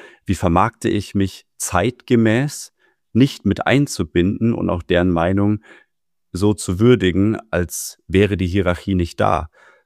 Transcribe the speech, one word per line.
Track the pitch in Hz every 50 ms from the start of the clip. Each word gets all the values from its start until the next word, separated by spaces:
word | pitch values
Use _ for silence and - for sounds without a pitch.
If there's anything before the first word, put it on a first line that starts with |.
| - - - _ _
wie | - 95
vermarkte | - - 90 82 90 101 113 - _ - 110
ich | - 104 101 - -
mich | 101 98 92 - - _ _ _
zeitgemäß, | _ - - - 90 92 120 123 - _ - 127 117 113 110 107 120 139 147 - - - - _ _ _ _ _ _ _ _ _
nicht | 113 131 139 - - -
mit | 98 98 - -
einzubinden | - 113 139 143 - - - 92 80 _ 90 87 95 - - 113 117 117
und | - 92 90
auch | 87 87 -
deren | - 87 87 90 92
Meinung | 87 82 82 90 95 101 101 104 107 104 _ - - - _ _ _ _ _ _ _ _ _ _
so | - 87 101 104 107
zu | - - - 92 90
würdigen, | 110 123 127 - 95 92 82 95 98 110 110 - - _
als | - 87 90 82 - - - - - _ _
wäre | - - 95 104 95 101
die | 87 92
Hierarchie | 87 87 101 90 90 90 - - 101 95
nicht | 90 87 82 - -
da. | 104 104 95 78 80 - _ _ _ - _ _ _